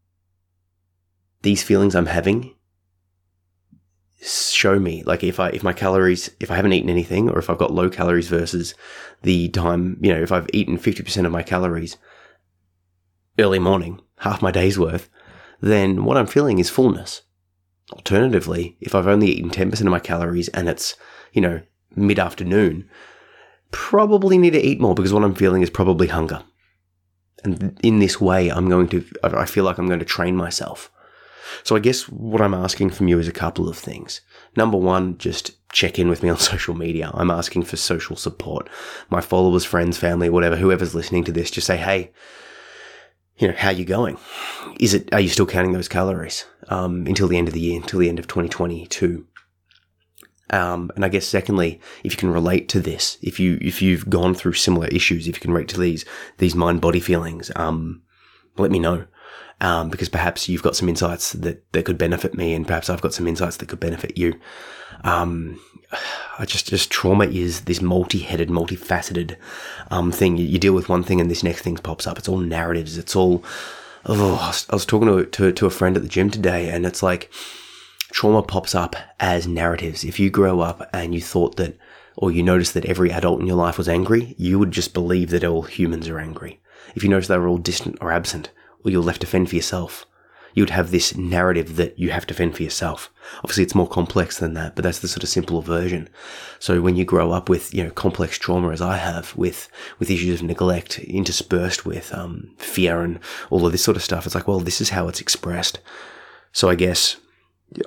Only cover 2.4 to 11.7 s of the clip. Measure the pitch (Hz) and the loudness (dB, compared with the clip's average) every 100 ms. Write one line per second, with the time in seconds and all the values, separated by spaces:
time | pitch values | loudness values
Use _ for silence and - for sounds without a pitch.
2.4 | 127 - _ _ _ _ _ _ _ _ | -2 -14 _ _ _ _ _ _ _ _
3.4 | _ _ _ _ _ _ _ _ - - | _ _ _ _ _ _ _ _ -8 -4
4.4 | - - 98 98 92 82 - 90 92 90 | -2 2 4 2 2 -2 -2 -2 -2 -2
5.4 | 90 - 98 87 98 95 92 90 - - | -2 -2 -2 0 2 4 4 2 -2 -10
6.4 | - 90 98 92 - 87 85 92 117 - | -4 0 4 4 2 0 0 0 2 0
7.4 | - 82 - 85 90 - 87 87 85 85 | -2 0 0 2 0 0 2 2 2 0
8.4 | 85 87 82 - - - - - - 90 | 0 -4 -6 -10 -18 -20 -20 -4 0 2
9.4 | 85 92 85 87 90 92 101 82 85 92 | 2 0 0 0 0 0 2 2 2 0
10.4 | - 104 - 87 117 92 - 101 87 85 | 0 -2 0 0 0 -2 -4 -2 0 0
11.4 | 85 90 92 | -2 -2 0